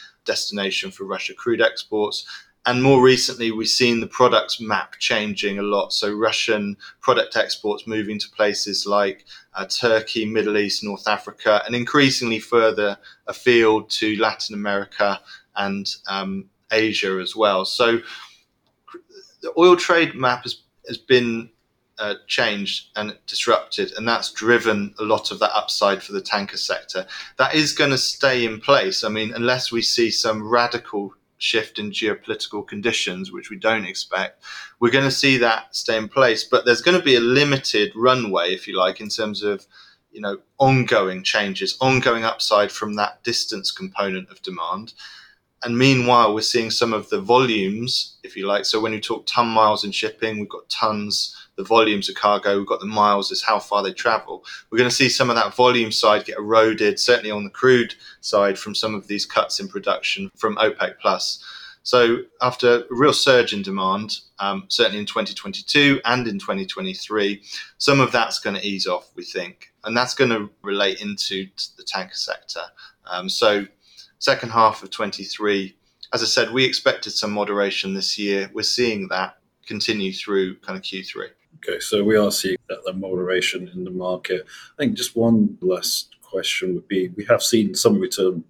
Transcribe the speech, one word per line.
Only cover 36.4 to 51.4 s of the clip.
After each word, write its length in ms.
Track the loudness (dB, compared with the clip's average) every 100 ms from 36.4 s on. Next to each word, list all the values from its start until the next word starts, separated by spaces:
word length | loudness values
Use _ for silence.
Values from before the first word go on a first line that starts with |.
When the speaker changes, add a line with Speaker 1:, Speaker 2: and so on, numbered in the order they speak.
Speaker 1:
But 220 | 0 2
there's 160 | 4 4
gonna 220 | 4 4
be 140 | 4 4
a 40 |
limited 720 | 6 4 4 2 0 0 0
runway, 600 | 2 2 2 0 0 0
if 120 | -2 -4
you 120 | 0
like, 220 | 0 -2
in 100 | -8
terms 320 | -6 -6 -4
of, 240 | -4 -4 -8 -20 -20 _ _
you 120 | -10
know, 160 | -8 -8 _ 2
ongoing 640 | 4 4 4 2 2 -2
changes, 540 | -2 0 0 -2 -6 0
ongoing 420 | 2 4 2 2
upside 480 | 0 -2 2 2 2
from 220 | -2 -6
that 280 | -2 -4 -4
distance 460 | -6 -4 -4 -6 -6
component 600 | -8 -8 -4 -4 -6 -10
of 100 | -14
demand. 540 | -12 -8 -8 -8 -10 -20 -20 -20 -20 _ _ _
And 160 | -4 2
meanwhile, 560 | 4 4 6 6 6
we're 80 | 2
seeing 280 | 0 0 0
some 220 | 0 0
of 160 | -2 -2
the 140 | -4
volumes, 960 | 2 4 4 0 -2 -4 -4 -4 -6 _
if 140 | -16 -8
you 100 | -2
like. 200 | -2 0
So 140 | -2
when 120 | -2
you 80 | -4
talk 240 | -6 -6 -2
ton 200 | 0 2
miles 360 | 4 4 4
in 100 | -2
shipping, 460 | -4 -6 -4 -4 -4
we've 100 | -8
got 200 | -12 -10
tons, 640 | -4 -2 -2 -4 -4 -6 -10